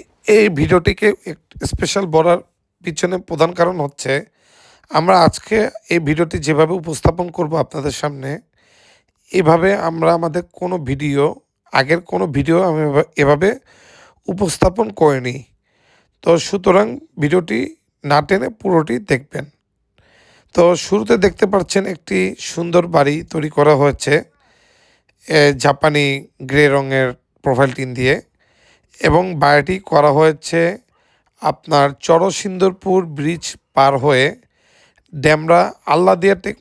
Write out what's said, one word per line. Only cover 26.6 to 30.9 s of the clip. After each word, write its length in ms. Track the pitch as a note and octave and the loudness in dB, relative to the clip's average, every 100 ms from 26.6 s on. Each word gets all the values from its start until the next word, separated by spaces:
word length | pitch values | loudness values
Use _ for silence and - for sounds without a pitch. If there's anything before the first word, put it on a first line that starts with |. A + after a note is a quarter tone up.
| D3 C#3 | 2 2
রঙের 380 | C3+ C3+ C3 B2 _ _ | 0 -2 -2 -4 _ _
প্রোফাইল 280 | C#3+ B2+ C#3 B2+ | -2 0 0 -2
টিন 160 | C3 | -8
দিয়ে, 280 | A#2+ B2+ D#3+ - _ _ _ _ _ _ - D#3+ | -2 -2 -2 -4 _ _ _ _ _ _ -4 0
এবং 160 | D#3 F#3 D#3+ | 2 0 0
বাড়িটি 360 | C#3+ D3 C#3+ F#3+ - | 2 2 0 -6 -2
করা 200 | D#3 D3 C#3+ | 2 4 4
হয়েছে 600 | D#3+ D3+ - E3 E3+ G#3+ _ | 2 0 -4 -2 -2 -4 _